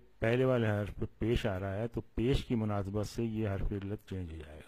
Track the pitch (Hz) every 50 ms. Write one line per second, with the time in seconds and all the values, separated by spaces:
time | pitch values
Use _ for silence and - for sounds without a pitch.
0 | - - - - - 113 120 123 131 131 127 120 113 107 104 104 104 98 - -
1 | 110 - - - 110 110 120 120 - 113 95 92 98 98 95 101 113 120 - 117
2 | - - - - 113 127 139 135 - - 127 113 110 107 104 101 98 98 98 104
3 | 101 - - - 117 113 110 107 110 101 98 98 - - 104 101 95 98 104 -
4 | - - 98 92 90 82 80 78 71 76 76 80 -